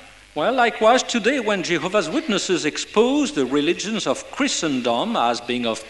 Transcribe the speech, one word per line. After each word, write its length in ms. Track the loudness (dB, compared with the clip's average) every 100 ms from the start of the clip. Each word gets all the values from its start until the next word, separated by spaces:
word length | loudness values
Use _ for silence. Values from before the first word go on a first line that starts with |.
| -20 -20 -12 -4
Well, 160 | 0
likewise 520 | 2 2 4 4 4
today, 340 | 2 0 0 0
when 240 | 0 -2
Jehovah's 460 | 0 -2 0 0 0
Witnesses 560 | -2 -2 -2 0 0
expose 680 | 0 -4 -2 2 4 2 0
the 120 | 0
religions 600 | 0 0 0 -2 -4 -4
of 240 | -2 -2 -4
Christendom 840 | -4 -2 -2 -2 -2 0 0 0
as 260 | 0 0 0
being 240 | -2 -4
of 200 | -2 -4